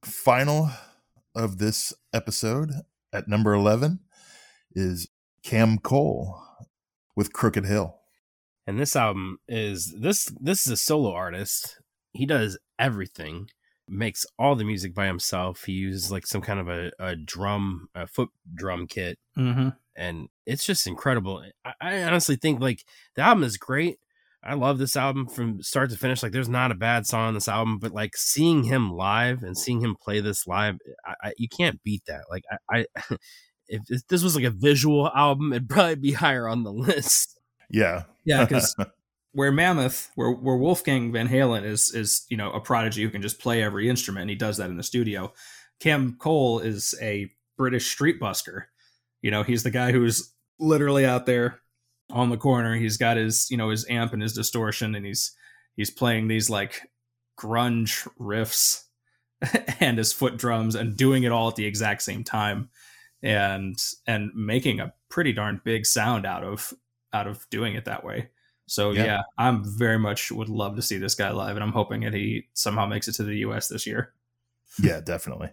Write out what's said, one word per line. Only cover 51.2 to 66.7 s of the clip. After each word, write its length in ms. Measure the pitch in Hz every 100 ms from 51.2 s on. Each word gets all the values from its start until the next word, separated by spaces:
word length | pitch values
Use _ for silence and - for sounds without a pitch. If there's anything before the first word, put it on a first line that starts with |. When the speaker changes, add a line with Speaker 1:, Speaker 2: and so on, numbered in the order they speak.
| 123
Speaker 3:
there 340 | 123 120 - _ _ _ _ _
on 180 | 120 123
the 80 | 117
corner. 380 | 143 127 113 113
He's 220 | 113 110
got 200 | 117 113
his, 320 | 110 110 -
you 80 | 123
know, 120 | 110
his 180 | 107 113
amp 240 | 120 117
and 80 | 110
his 120 | 110
distortion, 600 | 117 113 120 110 - 110 107
and 80 | 101
he's, 260 | 95 - - - _ _ -
he's 140 | 104
playing 380 | - 123 113 110
these, 220 | 110 110
like, 400 | 104 98 - - _ _ _ _ -
grunge 680 | 110 113 123 117 113 - - _
riffs 640 | 104 107 110 - - - - _ _ _ _ _
<laughs> 380 | - - - -
and 180 | 147 117
his 160 | 107
foot 240 | - 131 120
drums 380 | 123 113 110 110
and 200 | 113 104
doing 280 | 131 135
it 80 | 123
all 160 | 117 113
at 60 | 113
the 100 | 104
exact 380 | 104 110 104
same 200 | - 101
time 460 | 110 110 104 101 - _ - - - _
and, 540 | 107 107 101 98 95 - - - -
and 240 | 110 104 110
making 440 | 107 120 135 127
a 140 | - _ _
pretty 240 | - 156
darn 260 | 104 104 104
big 220 | - 113 107
sound 400 | 123 110 117 98
out 180 | 90
of, 300 | 95 104 -